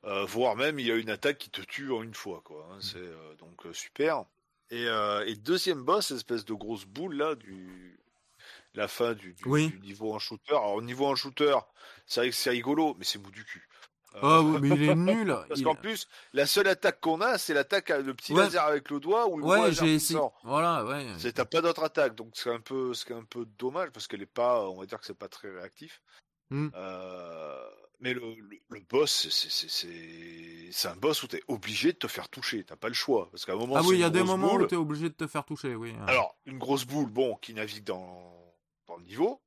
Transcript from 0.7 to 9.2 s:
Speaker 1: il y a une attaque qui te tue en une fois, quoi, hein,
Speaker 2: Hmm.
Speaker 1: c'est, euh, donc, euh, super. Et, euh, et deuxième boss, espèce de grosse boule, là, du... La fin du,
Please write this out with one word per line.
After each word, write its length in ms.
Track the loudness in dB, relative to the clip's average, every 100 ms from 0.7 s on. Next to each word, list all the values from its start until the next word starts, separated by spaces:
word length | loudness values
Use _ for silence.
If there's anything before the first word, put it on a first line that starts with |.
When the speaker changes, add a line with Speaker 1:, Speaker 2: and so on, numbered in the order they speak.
| 0
Speaker 1:
il 60 | 0
y 60 |
a 40 | 0
une 140 | 0
attaque 280 | -2 0 -2
qui 120 | -8
te 120 | -12
tue 300 | -12 -10 -4
en 100 | -4
une 100 | -4
fois, 280 | -10 -10 -12
quoi, 240 | -12 -18 -18
hein, 60 | -12
Speaker 2:
Hmm. 20 |
Speaker 1:
c'est, 160 | -12 -10
euh, 380 | -14 -16 -20 -20
donc, 300 | -20 -18 -14
euh, 60 |
super. 540 | -12 -12 -2 0 0 -4 _ _ _ _
Et, 160 | -4 0
euh, 380 | 2 2 0 -2
et 100 | -6
deuxième 480 | 0 0 0 -2 2
boss, 260 | 2 2
espèce 320 | -6 -4 -4
de 100 | -4
grosse 300 | -8 -6 -8 -8
boule, 300 | -10 -8 -2
là, 200 | -2 -4
du... 640 | -10 -16 -16 -18 -20 -20 _ _ _ _ -20 -20 _
La 140 | -4 -4
fin 260 | 0 0
du, 200 | 0